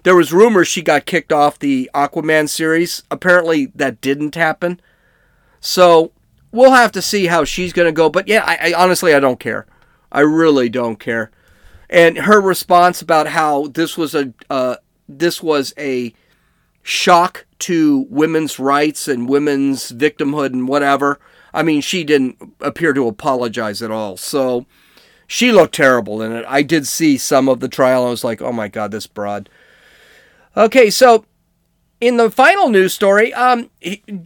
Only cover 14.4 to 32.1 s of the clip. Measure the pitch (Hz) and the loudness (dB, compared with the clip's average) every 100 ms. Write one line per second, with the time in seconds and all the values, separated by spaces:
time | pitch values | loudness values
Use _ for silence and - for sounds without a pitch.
14.4 | - 135 127 120 _ _ - 139 170 - | -8 -4 -4 -6 _ _ -20 -4 -4 -2
15.4 | 165 147 131 - 143 131 120 - _ _ | -4 -2 -4 -8 -8 -6 -8 -12 _ _
16.4 | _ _ _ _ - - - 175 180 - | _ _ _ _ -10 -2 4 4 2 -4
17.4 | - - - 170 151 139 135 135 156 160 | -20 -12 -4 0 2 0 -2 -2 0 0
18.4 | 151 - 135 143 151 147 - 127 120 143 | -4 -4 0 2 0 -4 -6 -4 -2 0
19.4 | 147 139 139 131 - 120 147 - 143 151 | 0 0 -2 -4 -8 -4 -2 -2 -6 -4
20.4 | 139 127 127 143 139 139 143 143 _ _ | -4 -4 -2 -2 0 0 -2 -4 _ _
21.4 | _ - 160 147 139 185 151 147 127 - | _ -4 -2 -2 -2 -6 0 0 0 -8
22.4 | - - 143 - 165 135 120 101 151 131 | -20 -12 -10 -4 -2 -2 -2 -4 -4 -4
23.4 | 120 107 110 101 113 110 107 90 - 147 | -4 -6 -8 -8 -8 -8 -8 -10 -8 -4
24.4 | 131 123 131 _ _ _ _ _ - - | -2 -4 -8 _ _ _ _ _ -10 -2
25.4 | 247 214 156 - 139 123 101 107 110 117 | 2 4 4 2 2 2 -2 -8 -8 -10
26.4 | 117 139 143 160 135 - 160 135 - 143 | -4 -2 0 -2 -2 -2 0 0 0 0
27.4 | 135 123 110 - 127 127 123 117 123 113 | 2 -2 -4 0 2 2 0 -4 -6 -6
28.4 | 123 120 104 110 104 107 - - 101 101 | -8 -8 -8 -8 -8 -10 -12 -10 -8 -8
29.4 | 98 _ _ _ _ _ _ _ _ _ | -12 _ _ _ _ _ _ _ _ _
30.4 | _ - 220 262 220 - 254 226 - _ | _ 0 2 4 4 6 4 4 0 _
31.4 | _ _ _ _ _ - 240 | _ _ _ _ _ -4 0